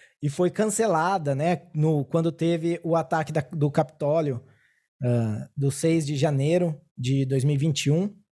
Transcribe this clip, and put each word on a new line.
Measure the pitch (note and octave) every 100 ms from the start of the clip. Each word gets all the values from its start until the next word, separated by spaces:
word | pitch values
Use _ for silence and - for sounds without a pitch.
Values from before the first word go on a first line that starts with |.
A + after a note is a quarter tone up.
| - -
e | C#3+
foi | C#3+ F3+
cancelada, | F3 A3 G#3 A3 D#3+ F3 F#3+ C#3+ C3+
né, | E3 E3+ -
no, | D3+ D#3 D3 C3
quando | E3 E3
teve | - E3 E3+ E3+ E3+
o | E3+ E3
ataque | D#3+ D#3+ D#3
da, | D#3 C#3+
do | E3 C#3+
Capitólio, | D3+ D3+ - C#3+ D#3+ D3 A#2+ - _ _ _ _ -
ah, | B2 A#2+ A2+ G#2+ C3+ -
do | C#3
seis | - D#3+ E3 C#3+
de | D3
janeiro | D#3 C3+ D3 F3+ F3 D3 _ -
de | B2+ C3+ C3
dois | C3+
mil | C#3+ C#3
e |
vinte | D#3+ C#3 C#3
e |
um. | D#3+ G3+ - _